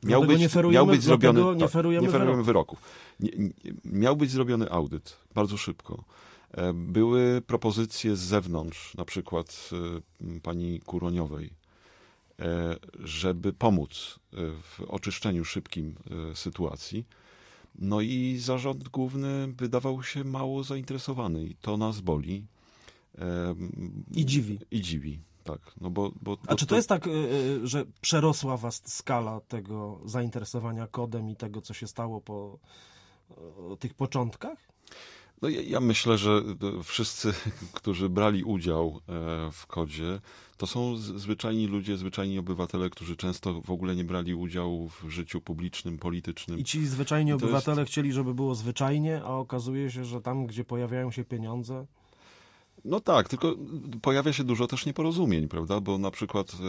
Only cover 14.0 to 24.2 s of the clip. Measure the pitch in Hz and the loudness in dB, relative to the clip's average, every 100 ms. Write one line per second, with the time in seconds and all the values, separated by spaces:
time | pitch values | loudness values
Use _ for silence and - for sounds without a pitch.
14 | - - _ - 82 78 - - 90 98 | -12 -14 _ -8 -6 -8 -14 -14 -8 -6
15 | 101 92 107 87 80 98 - 90 78 78 | -4 -4 -2 0 -2 -6 -6 -8 -8 -10
16 | - 85 80 78 92 - 82 73 - 101 | -12 -10 -8 -6 -8 -4 -4 -4 -8 -8
17 | 120 - - - - - - - 98 104 | -10 -18 -20 -20 -20 -20 -20 -6 0 0
18 | 110 127 127 127 120 127 135 135 131 135 | 0 0 -2 -2 -2 -2 -2 -4 -6 -4
19 | 127 135 139 139 135 127 123 123 135 131 | -2 -2 -2 -2 -4 -4 0 0 0 -4
20 | 127 143 135 131 131 135 135 135 127 131 | -6 -6 -4 -4 -4 -4 -4 -6 -6 -6
21 | 135 127 107 80 80 85 107 104 110 107 | -4 -4 -2 -2 -4 -8 -4 -2 -2 -2
22 | 90 76 73 98 104 _ _ _ - _ | 0 0 -2 -6 -8 _ _ _ -20 _
23 | _ - 87 87 87 87 87 - 90 98 | _ -10 -4 -2 -2 -4 -6 -8 -8 -10
24 | - - | -6 -2